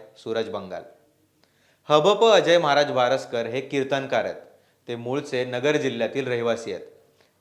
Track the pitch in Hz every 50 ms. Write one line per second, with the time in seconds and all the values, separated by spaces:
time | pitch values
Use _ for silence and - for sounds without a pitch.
0 | - - _ - - 113 110 113 113 - 95 101 95 92 87 82 - - - _
1 | _ _ _ _ _ _ _ _ _ _ _ _ _ _ _ _ _ - 147 156
2 | 151 196 208 202 226 226 208 180 147 151 170 175 165 147 139 147 147 139 127 127
3 | 123 123 131 131 131 - 123 117 117 117 117 135 135 - 143 139 131 135 139 135
4 | 135 127 127 113 98 92 85 - - - _ _ _ _ _ _ _ - 120 117
5 | 117 120 131 147 143 - 135 123 123 127 123 123 123 147 151 151 131 135 117 117
6 | - - - 135 131 123 123 117 117 117 113 113 - 110 92 82 - - - _
7 | _ _ _ _ _ _ _ _